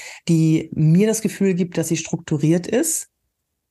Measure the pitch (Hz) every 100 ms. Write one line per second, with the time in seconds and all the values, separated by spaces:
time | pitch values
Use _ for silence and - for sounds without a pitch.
0 | - - - 165 160 156 - - 156 170
1 | 214 214 190 - 196 180 175 170 160 160
2 | - 170 - 151 151 170 175 226 330 -
3 | - _ _ _ _ _ _